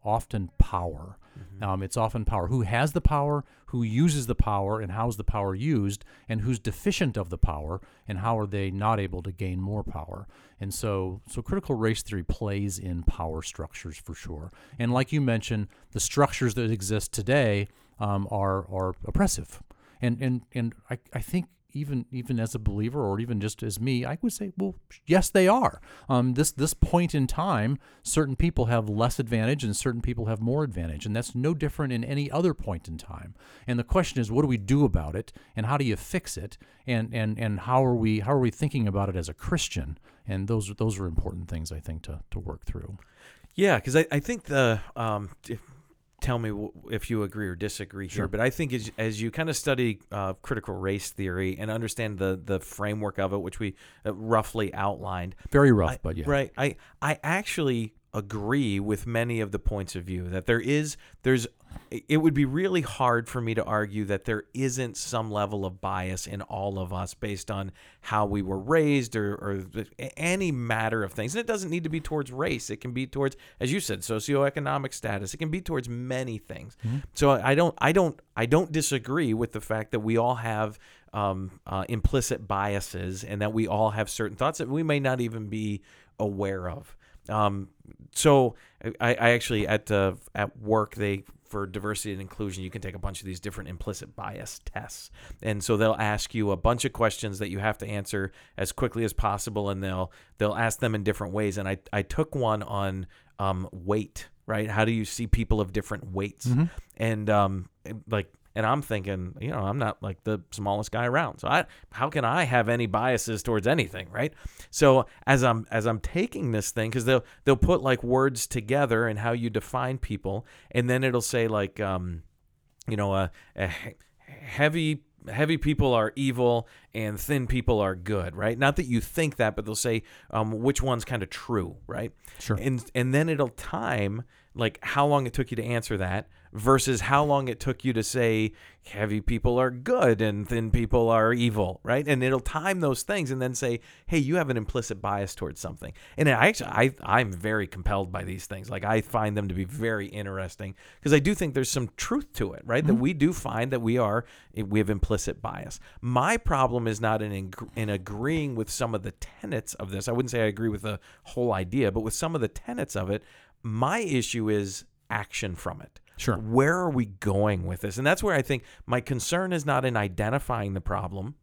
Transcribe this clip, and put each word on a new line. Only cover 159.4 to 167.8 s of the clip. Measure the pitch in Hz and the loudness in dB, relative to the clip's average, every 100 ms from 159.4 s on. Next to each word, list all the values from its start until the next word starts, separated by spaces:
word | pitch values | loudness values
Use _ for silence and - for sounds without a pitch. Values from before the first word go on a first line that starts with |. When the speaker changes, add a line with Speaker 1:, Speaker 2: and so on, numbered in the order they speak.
| - 131 - | -6 -6 -6
Speaker 2:
of | - 98 | -10 -8
this. | 98 98 | -6 -2
I | |
wouldn't | 117 127 | -2 0
say | 120 | 2
I | 110 | 0
agree | 101 113 | 2 -2
with | 104 | -2
the | 107 101 - - | -6 -8 -10 -20
whole | - - 120 | -10 -2 0
idea, | 95 90 120 113 | 0 0 2 2
but | 98 | 2
with | 110 | -4
some | - 165 160 | -2 -2 -2
of | |
the | 110 | -2
tenets | - - 247 - | -4 -8 -6 -4
of | 98 92 | -4 -2
it, | 104 - - - _ | -4 -6 -20 -20 _
my | 113 107 127 214 | -6 0 0 0
issue | 208 135 113 120 107 | 0 0 0 -2 2
is | 104 101 95 - _ _ | 2 0 -6 -16 _ _
action | 107 104 - 104 87 | -6 -4 -6 -6 -6
from | - 82 | -8 -10
it. | - - _ - | -14 -20 _ -6
Speaker 1:
Sure. | - 104 | -2 -2
Speaker 2:
Where | 107 120 139 175 | 2 4 4 4
are | 180 | 2
we | 135 110 | 0 -2
going | 98 104 98 104 98 90 | -2 0 2 2 2 -2
with | 90 | -4